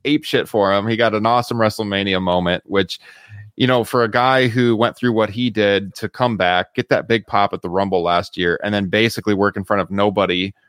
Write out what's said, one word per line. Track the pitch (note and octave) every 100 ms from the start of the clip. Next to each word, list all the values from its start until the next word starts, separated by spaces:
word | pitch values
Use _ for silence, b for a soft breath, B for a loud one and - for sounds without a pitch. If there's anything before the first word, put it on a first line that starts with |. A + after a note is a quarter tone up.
| C3+
ape | D3
shit | D3+ C3 -
for | A2 G2
him. | G2 G#2+
He | A2+
got | A#2
an | G#2+ A2
awesome | A#2+ A#2+ A#2+
WrestleMania | A2 - G#2+ G2 G2 F#2
moment, | F#2 F2+ F2+ F2+ -
which, | G2 F2+ - B B B G#2 G#2 -
you | B2+
know, | B2+
for | A2 B2+
a | A#2
guy | B2 B2+ C3 B2+
who | A#2 A#2+
went | A2 A#2 -
through | B2
what | A2+ G#2+
he | G2+ B2
did | G#2+ G2+ G2 G2 -
to | G#2
come | - B2 G#2+
back, | F#2 F2+ F#2
get | - A#2+
that | A#2 -
big | A2+ G2
pop | G#2 G2+
at | F#2
the | F#2
Rumble | F2+ G2 F#2
last | E2+ F2 F2 -
year, | F2+ E2+
and | G#2
then | G#2 G2
basically | G2+ A#2 - G#2+
work | G2+ G2+
in | G2+
front | G2 G2+
of | F2
nobody | G2 G#2 G2+ F#2 F2+ F#2+ -